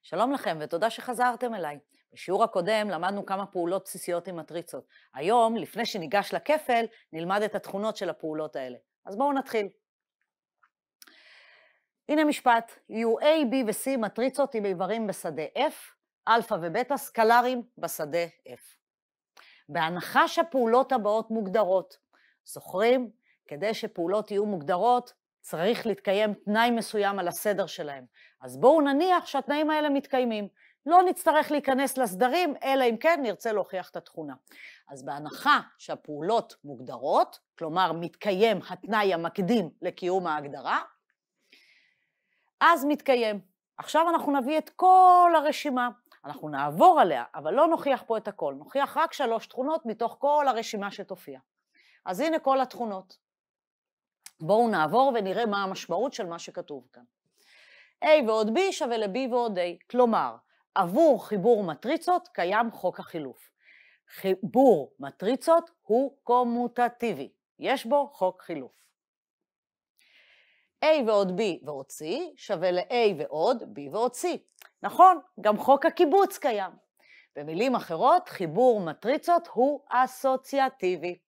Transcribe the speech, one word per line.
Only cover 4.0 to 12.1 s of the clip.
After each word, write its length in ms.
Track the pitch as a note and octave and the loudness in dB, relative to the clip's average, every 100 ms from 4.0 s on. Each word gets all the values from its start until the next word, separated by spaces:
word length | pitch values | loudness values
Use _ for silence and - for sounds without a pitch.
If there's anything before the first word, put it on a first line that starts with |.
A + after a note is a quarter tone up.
| - E3+ E3+ | -6 -6 -6
עם 80 | F3 | -14
מטריצות. 520 | D#3 E3 E3 C#3 - _ _ | -10 -12 -10 -16 -16 _ _
היום, 420 | C3 E3 A#3+ A3+ A3+ | -6 2 4 4 0
לפני 300 | D3 - A#3 | -6 -6 -6
שניגש 480 | G3+ D#3+ G3+ G3 | -6 -2 -2 -2
לכפל, 520 | F3+ - D4+ D#4 A#3 A3+ _ _ | -6 -2 -2 0 -2 -2 _ _
נלמד 280 | D#3+ F3 G3+ | -10 -2 -2
את 140 | G#3 - | -2 -6
התכונות 420 | - G3 G#3+ G#3+ | -8 -6 -6 -6
של 120 | F#3 | -8
הפעולות 460 | D#3 D#3+ D#3 D3+ D3 | -8 -8 -8 -8 -8
האלה. 220 | B2+ B2 _ _ - | -10 -14 _ _ -14
אז 100 | G3+ | -4
בואו 180 | C#4+ | -2
נתחיל. 340 | C#4 C4 A3+ G3+ _ _ _ _ _ _ _ _ _ _ _ _ _ - _ - - - _ _ _ _ _ | -2 -2 -4 -6 _ _ _ _ _ _ _ _ _ _ _ _ _ -20 _ -20 -20 -20 _ _ _ _ _
הנה 140 | - | -2